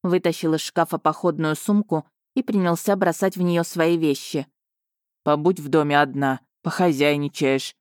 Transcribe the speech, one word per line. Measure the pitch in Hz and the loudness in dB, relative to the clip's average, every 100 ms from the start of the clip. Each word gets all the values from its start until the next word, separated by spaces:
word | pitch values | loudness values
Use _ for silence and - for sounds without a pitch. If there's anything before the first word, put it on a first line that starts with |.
Вытащил | 185 180 175 160 165 | 2 2 0 -2 -2
из | 156 | -2
шкафа | - - 165 160 | -2 -2 -2 0
походную | 156 156 180 156 156 156 | -2 0 -2 0 -2 -2
сумку | - 208 208 160 - _ _ - | 0 0 0 -4 -4 _ _ -6
и | |
принялся | - 208 180 165 - 196 | -2 0 0 0 0 0
бросать | 180 160 190 180 | 0 0 -2 0
в | |
нее | 175 170 | 0 0
свои | 165 170 165 170 | -2 0 2 2
вещи. | 156 139 - 151 131 _ _ _ _ _ _ _ | 0 -2 -4 -8 -8 _ _ _ _ _ _ _
«Побудь | - 147 160 180 | -2 2 2 0
в | 147 | 0
доме | 160 147 143 | 2 4 2
одна, | 143 135 139 131 _ _ | 2 0 -2 -2 _ _
похозяйничаешь. | 170 - 180 135 147 147 143 - 139 135 - _ | -8 0 0 4 2 2 -4 -2 0 0 -4 _